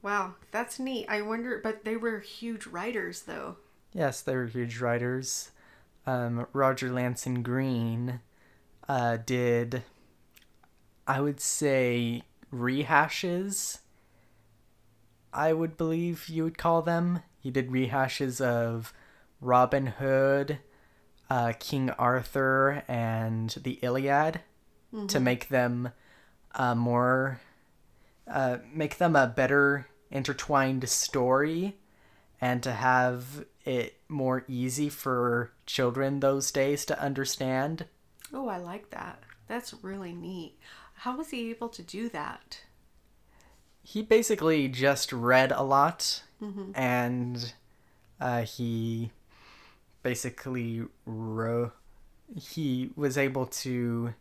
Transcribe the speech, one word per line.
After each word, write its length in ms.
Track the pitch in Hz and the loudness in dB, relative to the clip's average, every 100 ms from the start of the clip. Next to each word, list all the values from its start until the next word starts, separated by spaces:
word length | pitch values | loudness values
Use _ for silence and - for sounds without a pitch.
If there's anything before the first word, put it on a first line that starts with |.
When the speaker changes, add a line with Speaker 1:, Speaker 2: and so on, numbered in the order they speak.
Speaker 1:
Wow. 320 | 202 202 185 180 - | -2 -2 -2 -8 -8
That's 280 | 220 240 - | -6 -6 -6
neat. 260 | 262 254 - | -4 -4 -4
I 140 | 214 | -4
wonder, 400 | 208 226 240 233 | -2 -4 -4 -4
but 220 | 220 214 214 | -6 -6 -6
they 100 | 226 | -4
were 240 | 226 220 | -4 -4
huge 480 | - - 233 220 - | -10 -12 -8 -8 -10
writers, 540 | 175 208 226 175 170 | -8 -6 -6 -6 -10
though. 360 | - 165 - 180 - _ _ | -12 -10 -10 -12 -20 _ _
Speaker 2:
Yes, 260 | 190 147 123 | -2 -2 -2
they 140 | - 131 | -2 -2
were 120 | 120 | -2
huge 320 | 120 120 117 | -4 -4 -2
writers. 720 | 123 120 123 127 131 - - - - - _ _ - | 0 0 0 -2 -4 -8 -8 -18 -20 -20 _ _ -4
Um, 420 | 127 120 117 123 | -2 -2 -2 -4
Roger 380 | 139 135 127 131 | 2 2 2 -2
Lanson 540 | 123 123 123 - 123 | -2 -2 -2 -4 -2
Green, 760 | 120 127 135 123 117 117 123 123 - _ _ _ _ _ - | 0 0 0 0 0 -2 -4 -6 -12 _ _ _ _ _ -2
uh, 280 | 139 120 117 113 | 0 2 0 0
did, 580 | 127 123 120 120 123 - _ _ _ _ - _ _ _ _ _ _ - | 0 4 2 2 -4 -8 _ _ _ _ -20 _ _ _ _ _ _ -4
I 140 | 135 | 0
would 180 | 147 139 | 0 -2
say, 840 | - - 147 135 123 120 120 117 - _ - | -4 0 2 4 4 2 0 -4 -8 _ -12
rehashes, 1200 | 127 123 131 143 151 156 - 185 175 196 190 - - _ _ _ _ _ _ _ _ _ _ _ _ _ _ _ | -4 -2 0 4 4 4 0 -2 -2 -2 -4 -6 -10 _ _ _ _ _ _ _ _ _ _ _ _ _ _ _
I 220 | - 156 | 0 2
would 240 | 160 165 156 | 2 0 -2
believe 500 | 160 165 175 165 - | -2 0 -2 -4 -6
you 160 | 160 | -2
would 140 | 160 165 | -2 0
call 240 | 170 165 | 2 4
them. 400 | 165 170 175 175 - _ | 4 2 2 0 -4 _
He 120 | 135 | -4
did 180 | 131 127 | -2 0
rehashes 720 | 127 127 135 131 - 135 120 | 0 0 2 0 0 -4 0
of 520 | 127 120 117 117 113 - - - _ _ | 0 2 0 -2 -8 -16 -20 -20 _ _
Robin 480 | 127 123 127 143 135 | 4 6 6 4 0
Hood, 680 | 110 135 135 135 139 139 143 - _ _ _ _ _ _ | -2 2 4 4 4 0 -4 -8 _ _ _ _ _ _
uh, 240 | 127 117 113 | 2 2 -2
King 340 | - 143 131 | -4 -2 -2
Arthur, 920 | - 123 127 117 139 135 135 135 143 - | 2 2 2 0 0 2 4 4 2 -4
and 600 | 123 113 113 113 113 113 - | -2 0 -2 -2 -2 -4 -4
the 160 | 131 - | -8 -4
Iliad 600 | 123 127 139 143 156 165 - _ _ _ _ | -2 0 2 2 2 -2 -12 _ _ _ _
to 60 | 220 | -8
Speaker 1:
Mm-hmm. 260 | 202 202 | -2 2
Speaker 2:
make 240 | 127 123 - | 2 2 0
them, 420 | 135 123 120 123 - _ - _ _ - | 2 2 0 -4 -8 _ -20 _ _ -14
uh, 220 | - 127 117 | -2 2 2
more, 640 | 120 120 123 131 135 123 - _ _ _ _ _ - _ - | 2 4 4 4 2 -4 -14 _ _ _ _ _ -20 _ -6
uh, 300 | 139 131 123 113 | 0 0 0 -6
make 280 | 151 151 - | -4 -4 2
them 160 | 175 151 | 4 6
a 100 | 127 | 4
better 640 | 113 131 143 143 143 123 _ _ | 4 4 6 6 4 -4 _ _
intertwined 760 | 139 131 135 - 143 131 131 127 | -4 -4 -4 2 2 4 0 0
story 880 | - - 143 123 131 151 160 190 196 _ _ _ _ _ _ | -2 0 2 4 4 4 0 -4 -6 _ _ _ _ _ _
and 220 | 127 123 | 0 0
to 100 | 131 | -2
have 720 | 120 131 127 127 123 127 143 - _ - | 0 4 6 4 0 -8 -14 -16 _ -4
it 320 | 127 113 - _ | -2 -4 -10 _
more 380 | 151 131 127 127 | -4 0 -2 -4
easy 420 | 123 127 127 147 | -4 -2 -2 -4
for 600 | - 139 127 123 120 113 _ - | -4 -2 0 2 2 -2 _ -8
children 540 | - 127 123 135 139 | 0 0 0 -2 2
those 320 | 135 139 135 | 2 2 0
days 340 | 143 135 143 - | 0 0 0 -2
to 160 | - | -2
understand. 840 | 143 135 135 - 131 131 143 160 - _ _ _ - | -2 -2 -4 -2 -2 0 -2 -4 -10 _ _ _ -14
Speaker 1:
Oh, 160 | 269 262 | -8 -6
I 100 | 185 | -6
like 340 | 175 196 - | -8 -12 -12
that. 320 | - - - - - - | -12 -12 -14 -20 -20 -10
That's 260 | 233 - - | -10 -8 -14
really 320 | 185 196 185 | -12 -10 -10
neat. 460 | 170 170 185 160 - - - - | -10 -10 -10 -12 -16 -20 -20 -20
How 240 | - 247 254 | -10 -8 -6
was 140 | 311 | -6
he 180 | 254 226 | -6 -6
able 200 | 226 233 | -6 -8
to 120 | - | -10
do 260 | 170 190 226 | -12 -6 -6
that? 520 | 165 151 - - - - _ _ _ _ _ _ _ - _ _ _ | -4 -8 -10 -16 -20 -20 _ _ _ _ _ _ _ -20 _ _ _
Speaker 2:
He 220 | - 208 | -10 -8
basically 640 | 220 220 233 208 156 156 135 | 6 6 6 2 4 4 2
just 440 | 123 135 139 - | 4 4 4 0
read 400 | 127 120 127 131 | 0 6 8 8
a 120 | 135 | 2
lot, 580 | 135 135 147 170 - - - _ | 4 6 4 2 -4 -4 -8 _
Speaker 1:
Mm-hmm. 320 | 208 196 190 190 | -12 -10 -8 -2
Speaker 2:
and, 800 | 127 123 123 123 123 120 117 - _ _ _ _ _ _ | 0 2 0 -2 -4 -6 -8 -12 _ _ _ _ _ _
uh, 220 | 127 120 | -2 -2
he 680 | 110 - 117 113 113 113 117 - _ - - - - _ _ _ | -4 -4 -4 -2 -2 -4 -6 -10 _ -20 -20 -20 -20 _ _ _
basically 800 | 127 120 131 - 135 127 117 113 117 _ - | -4 -4 -6 -8 -6 -4 -4 -4 -8 _ -10
wrote, 680 | 110 113 110 113 117 120 - - - - _ _ 214 | -8 -6 -2 -2 0 -2 -6 -20 -20 -20 _ _ -16
he 560 | - - 147 127 127 - | -10 -4 -2 0 -2 -2
was 220 | 143 131 | 0 2
able 280 | 139 131 127 | 0 0 -4
to 680 | - 131 123 120 117 117 113 | -4 -4 -2 0 -2 -4 -8